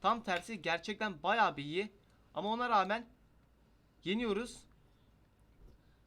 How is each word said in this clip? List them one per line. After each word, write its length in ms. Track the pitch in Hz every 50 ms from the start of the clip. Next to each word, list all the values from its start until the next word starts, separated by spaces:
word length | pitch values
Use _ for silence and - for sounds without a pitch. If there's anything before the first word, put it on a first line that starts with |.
tam 220 | - 190 226 226 220
tersi 400 | - 185 170 - - 226 190 151
gerçekten 600 | 170 165 170 170 - 214 196 220 214 185 147 143
bayağı 340 | 180 208 233 202 180 -
bir 80 | 147 139
iyi. 280 | 147 156 180 208 214 - - - _ - - _ _ _
Ama 140 | 151 185 208
ona 200 | 220 233 247 247
rağmen 380 | 233 208 185 190 208 233 240 - - _ _ _ _ - _ _ _ _ _ _ _ _ _ _ _ _ -
yeniyoruz. 600 | 165 196 220 247 226 196 202 240 240 - - - - - - - _ _ _ _ _ _ _ _ _ _ _ - _ _ _ - - - - _ - - _ _